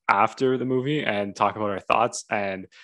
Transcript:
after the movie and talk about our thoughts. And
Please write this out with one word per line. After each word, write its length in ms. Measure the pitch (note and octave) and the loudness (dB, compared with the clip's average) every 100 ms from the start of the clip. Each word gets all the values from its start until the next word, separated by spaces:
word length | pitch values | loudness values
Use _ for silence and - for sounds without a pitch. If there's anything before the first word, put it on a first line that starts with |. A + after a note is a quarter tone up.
| - | 0
after 500 | G2+ A2+ - C3 C3 | 4 2 2 0 0
the 60 | |
movie 400 | B2 C3 C3 D3+ | 0 -2 0 -2
and 320 | C3 G#2 G2+ F#2+ | -2 -2 -2 0
talk 180 | G#2 | 0
about 160 | G2 G#2+ | 0 -4
our 80 | F#2+ | -2
thoughts. 460 | - A#2 A#2+ - - | 0 2 2 -2 -6
And 380 | G#2+ G2+ F#2+ F#2 - | -4 -4 -6 -10 -18